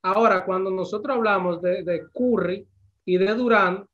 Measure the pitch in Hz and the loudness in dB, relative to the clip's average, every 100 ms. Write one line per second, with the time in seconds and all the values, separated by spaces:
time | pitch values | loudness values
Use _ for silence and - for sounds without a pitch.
0 | 185 196 226 185 185 185 190 185 175 208 | 0 2 4 4 0 -2 -2 -4 -4 -6
1 | 226 254 220 196 180 170 180 190 175 165 | -4 0 2 2 0 -2 -2 -2 -4 -6
2 | - - 247 220 175 196 - _ _ _ | -6 -2 0 2 0 -6 -10 _ _ _
3 | - 180 196 226 240 220 185 190 - | -2 0 2 0 2 2 2 -2 -10